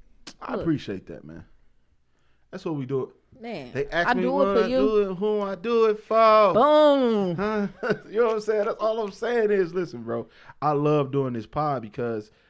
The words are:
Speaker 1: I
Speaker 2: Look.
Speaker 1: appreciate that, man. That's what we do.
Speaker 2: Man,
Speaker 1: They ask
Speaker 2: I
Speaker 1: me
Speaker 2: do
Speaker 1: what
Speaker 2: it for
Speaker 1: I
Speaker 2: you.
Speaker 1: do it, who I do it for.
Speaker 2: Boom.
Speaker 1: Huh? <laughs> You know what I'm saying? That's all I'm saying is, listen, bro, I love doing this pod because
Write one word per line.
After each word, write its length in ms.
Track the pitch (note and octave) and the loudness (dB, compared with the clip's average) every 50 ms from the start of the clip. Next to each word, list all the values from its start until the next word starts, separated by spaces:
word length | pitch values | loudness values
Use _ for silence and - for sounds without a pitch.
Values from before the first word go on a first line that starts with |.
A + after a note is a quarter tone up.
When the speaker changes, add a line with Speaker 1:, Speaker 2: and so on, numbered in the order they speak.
| _ _ _ _ - - - _ | _ _ _ _ -20 -20 -20 _
Speaker 1:
I 120 | - - | -12 -10
Speaker 2:
Look. 100 | B3+ G3+ | -8 -4
Speaker 1:
appreciate 440 | - E3 D3+ B2 - - G2+ F2 - | -2 -2 -2 -2 -4 -8 -10 -10 -12
that, 180 | - D#2+ - - | -14 -18 -18 -18
man. 200 | D2 E2 E2 - - - _ _ _ _ _ _ _ _ _ _ _ _ _ _ _ _ _ _ _ | -18 -20 -20 -20 -20 -20 _ _ _ _ _ _ _ _ _ _ _ _ _ _ _ _ _ _ _
That's 140 | - F#3 - | -16 -10 -8
what 100 | F3+ D#3 | -6 -6
we 100 | C#3+ C3 | -6 -4
do. 260 | A#2+ C#3 C3 B2 - - _ _ _ _ - | -4 -4 -4 -4 -6 -10 _ _ _ _ -16
Speaker 2:
Man, 300 | A3 A#3+ A3 E3 C3 A#2+ | -14 -12 -12 -12 -12 -8
Speaker 1:
They 140 | - C3 C#3+ | -6 -6 -6
ask 220 | - D3 E3 F3 A3 | -4 -2 -2 0 0
Speaker 2:
I 60 | B3 | 0
Speaker 1:
me 80 | A3+ | 0
Speaker 2:
do 100 | A3+ B3+ | 0 0
Speaker 1:
what 160 | C4+ - - - | 0 0 0 2
Speaker 2:
it 100 | - A3+ | 2 2
for 60 | - | 0
Speaker 1:
I 20 | |
Speaker 2:
you. 100 | A#3+ B3+ C4 | 2 2 2
Speaker 1:
do 320 | - - G#3+ G#3 G3+ F#3+ | 2 2 2 2 0 0
it, 40 | F#3 | -2
who 260 | E3+ G#3 G#3+ G#3+ G#3 | -4 -2 -2 -2 -2
I 140 | G3+ G3 G3 | -2 -4 -6
do 300 | F3 E3+ A#3 A#3 A3+ A3+ | -6 -4 -2 2 2 2
it 120 | A3 G#3 G#3+ | 2 0 -2
for. 520 | - - A3 A3+ A3+ A3 G#3+ G#3+ G#3+ F#3+ F3 | -4 0 2 4 6 6 6 6 6 4 4
Speaker 2:
Boom. 840 | G#3+ C4 D4 D4+ D4+ D4+ D4 C#4 C#4 B3+ A#3 A3+ G#3 G3 F3+ E3+ | 4 4 6 6 6 6 6 6 4 2 2 2 0 0 -2 -2
Speaker 1:
Huh? 320 | E3 G3+ G#3+ A3 G#3 G3+ F#3 - - | -2 -4 -2 -2 -2 -4 -6 -6 -2
<laughs> 280 | - A#3+ - - - - | 0 0 0 0 -2 -4
You 100 | F3+ A3 | 0 0
know 60 | A#3+ | 2
what 80 | A3 A3+ | 2 0
I'm 40 | G#3+ | 0
saying? 240 | G#3+ G#3+ A3 G#3+ G3+ | -2 -2 0 0 0
That's 120 | A3+ - - | -2 -2 -2
all 200 | G#3+ A3 A3 A#3 | -2 -2 -2 -2
I'm 120 | G#3+ G3+ | -4 -6
saying 380 | G3 - A3+ A3+ A#3+ A#3 A3 G#3 | -6 -6 -4 -2 0 2 2 4
is, 200 | G#3 G3 F#3 E3 | 2 2 2 0
listen, 300 | E3+ F#3+ F3 - - B2 | -2 -4 -6 -6 -8 -10
bro, 240 | A2 A2+ A#2 A#2 - - _ - - - - _ | -6 -6 -4 -6 -6 -8 _ -20 -20 -20 -10 _
I 120 | C#3+ D3 | 0 0
love 400 | D3 C#3+ D3 D3+ D3+ D3+ C#3 B2+ | 2 2 2 2 2 2 0 0
doing 200 | C3+ C#3 C3+ B2+ B2 | -2 -2 -2 -2 -4
this 120 | A2+ G#2 | -6 -8
pod 360 | - - D3+ D3+ D3+ C#3 B2+ | -8 -6 -4 -4 -2 -4 -4
because 480 | A2+ G#2 - - A#2+ A#2 A#2 G#2+ G#2 - _ _ _ | -8 -10 -8 -8 -6 -4 -6 -6 -8 -12 _ _ _